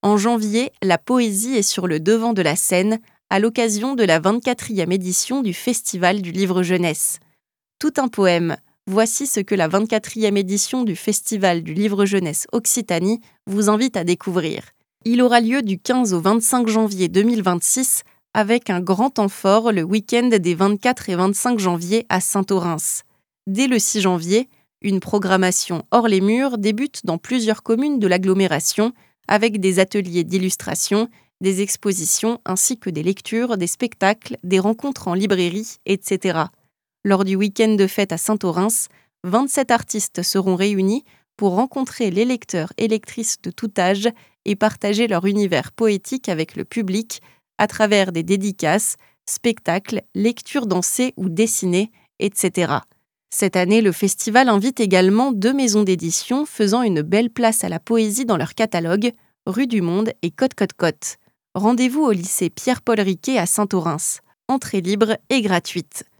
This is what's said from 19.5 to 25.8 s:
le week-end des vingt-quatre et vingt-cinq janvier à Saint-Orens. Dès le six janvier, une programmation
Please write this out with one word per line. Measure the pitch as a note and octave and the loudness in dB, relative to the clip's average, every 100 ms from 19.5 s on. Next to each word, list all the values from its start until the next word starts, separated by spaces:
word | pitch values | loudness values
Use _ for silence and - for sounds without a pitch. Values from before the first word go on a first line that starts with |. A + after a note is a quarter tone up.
| G#3 A3+ | 4 4
le | G3+ | 0
week-end | E3 G#3+ G3+ A#3+ B3 | 0 -2 0 2 4
des | A3 F3 E3+ | 2 2 2
vingt-quatre | G3 G3+ B3 B3 - | 2 2 0 -2 -2
et | F3 | 0
vingt-cinq | F#3+ G3+ B3 A#3+ | 0 0 -2 0
janvier | F#3+ F3 F3 A3 A3+ | 0 -2 -2 -2 0
à | F#3 | -2
Saint-Orens. | - G3+ F#3+ F#3+ F3 D#3+ - - _ _ _ _ - | 0 -2 0 0 0 -4 -4 -8 _ _ _ _ -6
Dès | G3 C4 | -2 2
le | B3 | 2
six | - G#3+ | 0 0
janvier, | F#3+ F3+ E3 G#3 B3+ _ _ _ | 0 0 2 0 0 _ _ _
une | G3+ G3 | -2 -2
programmation | - G3+ F#3+ F#3 F#3 F#3 - E3+ | 0 -2 2 2 2 0 -2 -6